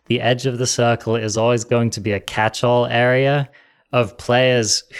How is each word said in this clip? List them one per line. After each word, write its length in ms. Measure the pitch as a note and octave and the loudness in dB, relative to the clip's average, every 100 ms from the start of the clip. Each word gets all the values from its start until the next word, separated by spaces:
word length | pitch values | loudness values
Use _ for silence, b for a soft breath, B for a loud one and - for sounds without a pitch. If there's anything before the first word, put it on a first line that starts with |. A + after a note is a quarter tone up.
| - | -4
the 140 | B2 | -2
edge 260 | A#2 B2+ C3 | 0 0 -2
of 120 | A#2+ | -4
the 80 | B2 | -4
circle 500 | - A#2 A2+ - A2+ | 0 0 0 0 -2
is 200 | A2 G#2 | -2 0
always 280 | A2+ A#2+ | 0 0
going 260 | A2+ A#2+ A#2 | 0 0 0
to 100 | A2 | -2
be 120 | G#2 | -4
a 80 | G2 | -4
catch-all 640 | - - A2 - B2 A#2+ A#2 | -4 -2 -2 0 0 2 2
area 640 | A#2 B2 B2+ C3+ C#3+ C#3 b b b b | 2 2 2 2 0 -2 b b b b
of 240 | B2 A2 - | -2 -2 -4
players 640 | - B2 C3 B2 G#2+ - - - | 0 2 4 2 0 -2 -6 -4